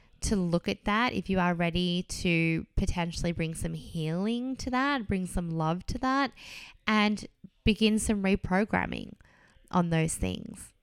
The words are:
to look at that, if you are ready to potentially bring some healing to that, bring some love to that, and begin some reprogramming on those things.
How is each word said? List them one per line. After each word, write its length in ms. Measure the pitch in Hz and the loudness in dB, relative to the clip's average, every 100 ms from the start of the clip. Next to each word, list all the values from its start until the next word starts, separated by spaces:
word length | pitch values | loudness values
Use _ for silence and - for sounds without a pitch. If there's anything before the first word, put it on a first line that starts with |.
| _ - | _ -10
to 160 | - 208 | -2 0
look 320 | 175 170 - | 2 0 0
at 160 | 196 | -4
that, 300 | - 208 247 | 0 0 2
if 160 | - 180 | -2 -2
you 80 | 190 | 2
are 160 | 175 | 2
ready 480 | 170 175 170 180 175 | 2 0 0 0 0
to 640 | 185 - 185 170 165 165 - - | -4 -4 0 2 2 0 -2 -2
potentially 560 | 202 - 175 170 175 | 0 -2 -4 -2 -4
bring 220 | 170 160 | -2 -4
some 180 | 160 170 | -4 -6
healing 840 | 160 151 165 156 165 202 240 254 262 | -6 -8 -6 -2 -2 -2 -2 -4 -6
to 140 | - | -4
that, 380 | 247 277 285 208 | 0 0 -2 -2
bring 180 | 196 180 | -4 -2
some 220 | - 175 | -4 -4
love 360 | 160 156 175 - | -2 0 -2 -4
to 120 | - | -4
that, 300 | 254 269 269 - - - - - - | 0 2 0 -4 -18 -18 -18 -8 2
and 400 | 214 208 208 - _ - _ | 4 4 2 -6 _ -20 _
begin 340 | - 214 220 214 | 2 6 6 4
some 240 | - 208 | 2 0
reprogramming 920 | 196 202 - 185 208 90 - 57 - - - _ _ - - | 2 2 2 0 2 0 -2 -4 -8 -14 -20 _ _ -20 -2
on 180 | - 175 | 0 2
those 280 | 165 160 - | 2 0 0
things. 580 | 92 92 - - - _ | -4 -4 -10 -14 -18 _